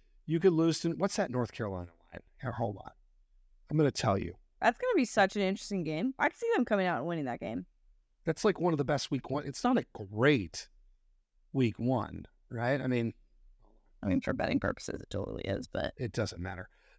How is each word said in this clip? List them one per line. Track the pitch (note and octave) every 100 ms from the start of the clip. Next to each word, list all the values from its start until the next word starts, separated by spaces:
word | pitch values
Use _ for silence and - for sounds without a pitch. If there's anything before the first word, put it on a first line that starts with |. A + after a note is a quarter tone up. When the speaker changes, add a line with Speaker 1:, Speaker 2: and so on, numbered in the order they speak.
| _ _
Speaker 1:
you | - E3
could | F#3
lose | D#3+ E3 D#3
to, | E3+
what's | - G3 -
that | F#3+
North | B2 A#2
Carolina | - G#2+ F#2 F2 E2+ _
line? | F2 - _
Here, | C3
hold | A2+ A2+ F#2+
on. | - - _ _ _ _ _ _ -
I'm | D#3
gonna | C#3+
tell | - B2 G2
you. | F2 - _ _
Speaker 2:
That's | A3+ -
gonna | B4+ G4+
be |
such | A#3+ G#3+ F#3+ G#3
an |
interesting | F#3+ G3+ - G3
game. | D#3 D#3 B3+ -
I | E4+
can | -
see | A#4
them | A#4
coming | A#3+ G3+ F#3
out | C3+
and | D#3+
winning | E3 C3
that | A#2+
game. | - D3 F3 _ _ _ _ _
Speaker 1:
That's, | - D#3
like, | G#3+ -
one | F3
of | D3+
the |
best | C3+ C#3 -
week | C3+ -
one. | C#3 D3
It's | -
not | B3 A#3
a | -
great | - F#2+ G#2+ C#3 C3+ E2+ - - - - _ _ _ _ _ _
week | C3+ A#2+ -
one, | A#2+ B2 - E2 - _ _
right? | A#2 A#2+ C#3
I | C3
mean, | B2 A#2 - _ _ - - _ _ _ _
Speaker 2:
I | G2
mean, | -
for | -
betting | - - -
purposes, | - - - -
it | -
totally | F#2+ - A1
is, | - G2 -
but | - D2 -
Speaker 1:
it | B2
doesn't | - G#2 F2+
matter. | F#2 F2+ - _ _